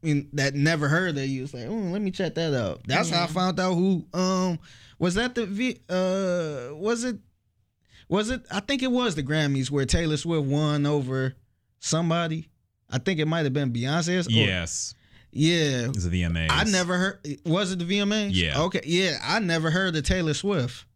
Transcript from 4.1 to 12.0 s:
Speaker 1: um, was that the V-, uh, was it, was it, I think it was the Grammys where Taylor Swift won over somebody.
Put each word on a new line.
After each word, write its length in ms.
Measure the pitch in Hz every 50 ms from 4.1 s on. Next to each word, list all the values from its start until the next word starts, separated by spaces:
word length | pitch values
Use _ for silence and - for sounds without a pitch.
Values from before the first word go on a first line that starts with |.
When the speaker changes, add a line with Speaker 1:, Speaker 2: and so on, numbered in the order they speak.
| -
Speaker 1:
um, 460 | 160 180 185 190 185 185 185 175 156 - - - - - - - _
was 160 | 160 180 175
that 200 | 202 233 247 247
the 100 | 233 233
V-, 340 | 185 196 196 247 254 - - _ _
uh, 880 | 175 185 185 185 185 190 196 185 175 175 170 156 147 135 120 123 147
was 280 | 151 185 214 240 226 233
it, 140 | 254 233 - - _ _ _ _ _ _ _ _ _ _ _ _ _ - - - _
was 200 | - 196 214 214
it, 120 | 254 254 - -
I 80 | - 196
think 240 | 202 - 277 269 254
it 80 | 262
was 240 | 240 247 247 233 170
the 80 | 147 143
Grammys 460 | 127 151 156 151 143 139 135 131 123
where 140 | 139 143 135
Taylor 320 | 127 - 165 170 160 151 147
Swift 280 | - 170 170 160 147
won 400 | 135 139 147 151 151 147 147 143
over 500 | 143 147 147 135 123 131 131 131 131 135 - _ _ _ _ _ _ _ _
somebody. 720 | - - - 160